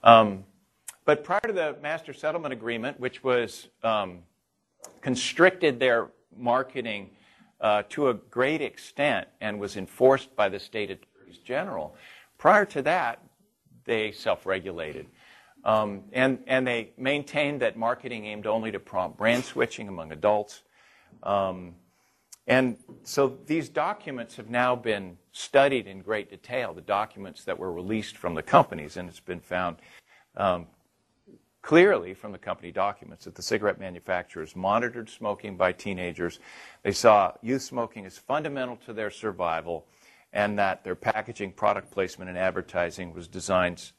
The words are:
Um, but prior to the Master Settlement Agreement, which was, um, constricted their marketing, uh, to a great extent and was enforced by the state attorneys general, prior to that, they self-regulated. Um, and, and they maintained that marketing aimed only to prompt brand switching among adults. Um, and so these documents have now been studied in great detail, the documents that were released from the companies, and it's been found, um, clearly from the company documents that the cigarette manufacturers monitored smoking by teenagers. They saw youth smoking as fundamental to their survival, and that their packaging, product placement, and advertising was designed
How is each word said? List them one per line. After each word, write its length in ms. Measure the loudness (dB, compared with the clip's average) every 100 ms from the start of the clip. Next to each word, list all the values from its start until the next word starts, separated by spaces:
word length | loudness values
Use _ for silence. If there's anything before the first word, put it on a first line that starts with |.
Um, 400 | 12 10 10 0 -12 _ _ _ -20 -6 2
but 180 | 2
prior 180 | 2 -2
to 120 | -2
the 240 | -2 -2 -4
Master 280 | -6 -6 -8
Settlement 420 | -6 -4 -4 -6
Agreement, 460 | -8 -6 -4 -6 -6
which 240 | -8 -6
was, 440 | 0 0 0 -8 -20 _
um, 400 | 0 0 -2 -8 -20 _ _ _ _ _ -20 -10
constricted 760 | -4 -2 -4 6 6 6 0 2
their 300 | 2 2 0 _ _ -8
marketing, 760 | 0 0 0 -6 -8 -8 -12 _ _ _ _ _
uh, 220 | 2 2 0
to 200 | 0 0
a 60 | 0
great 460 | -6 0 0 0
extent 640 | -4 -10 -18 -2 0 0 -4 _
and 200 | -8 -6
was 180 | -8 -8
enforced 580 | -12 4 6 6 0 0
by 140 | 0
the 100 | 0
state 300 | -10 -8 -8
attorneys 160 | -8 -16 _ -20 -20 -8
general, 500 | -6 -6 -6 -8 -12 -20 -20 -20 _
prior 260 | 6 6 4
to 160 | -2
that, 400 | 0 0 0 -6 -16 _ _ _ _ -20 -4
they 260 | -2 -2
self-regulated. 920 | -4 -2 -2 0 -2 -2 -8 -8 -10 -14 _ -20 -20 _ _
Um, 420 | 2 2 2 -4 -8
and, 280 | 0 2 0 0
and 180 | 0 0
they 260 | -2 -6 -6
maintained 640 | -4 -4 -4 -2 -2 0
that 160 | -2 -2
marketing 480 | -4 -4 -6 -10 -10
aimed 220 | -8 -2
only 240 | -2 -2
to 80 | -8
prompt 380 | -8 -6 -6 0
brand 260 | 0 2
switching 460 | -2 -2 -2 -2 -12
among 220 | -10 -12
adults. 520 | 0 2 2 0 -12 _ _ _ _ _ -12
Um, 540 | -2 0 0 -4 -12 -20 _ _ _ _ _ -20 2
and 300 | 2 2 -2 -14 -20
so 340 | -6 0 0 0 -4
these 240 | -4 -4
documents 680 | -4 -4 -6 -10 -12 -12 -16
have 120 | -6
now 260 | 0 2 0
been 420 | -2 -4 -4 -16 _
studied 520 | -16 2 6 6 2 -4
in 140 | -14
great 320 | -6 -4 -6
detail, 420 | -16 -8 -6 -6
the 80 | -10
documents 640 | -2 -2 -2 -8 -16 -14
that 160 | -8 -6
were 120 | -6
released 460 | -6 -4 -4 -4 -8
from 160 | -6
the 80 | -6
companies, 560 | 4 4 4 -2 -10 -10
and 100 | -12
it's 120 | -14
been 220 | -12 -12
found, 340 | -6 -4 -4 -6 -18 -20 _ _ _ -2
um, 300 | 0 0 -6 _ _ _ _ _ _ -20 _ _
clearly 540 | 4 6 8 4 -2 -12
from 160 | -14
the 80 | -12
company 320 | -8 -8 -8
documents 540 | -4 -4 -4 -16 -18 -20
that 100 | -12
the 80 |
cigarette 360 | -4 0 0 -2
manufacturers 760 | -8 -12 -4 -4 -4 -12 -12 -4
monitored 540 | 0 2 0 -6 -14
smoking 480 | -10 -8 -6 -10 0
by 160 | 0
teenagers. 640 | 0 -8 -6 -6 -4 -6 -6 -20 -20 -20 -6
They 120 | -4
saw 400 | 4 6 8 6 0
youth 180 | -4 -4
smoking 440 | -4 -6 -6 -8 -16
as 120 | -18
fundamental 600 | _ -4 -4 -6 -8 -10 -14
to 80 |
their 180 | -8 -8
survival, 760 | -6 -8 -2 -2 -2 -4 -10 -10 _ _ _ _
and 280 | -2 -2 0
that 240 | 0 -2
their 120 | -6 -4
packaging, 560 | -2 -2 -4 -8 -10
product 380 | -2 0 0 -4
placement, 400 | -4 -4 -4 -10
and 80 | -2
advertising 760 | -2 -2 -6 -4 -4 -4 -12
was 140 | -12 -14
designed 640 | -12 0 2 2 -2 -16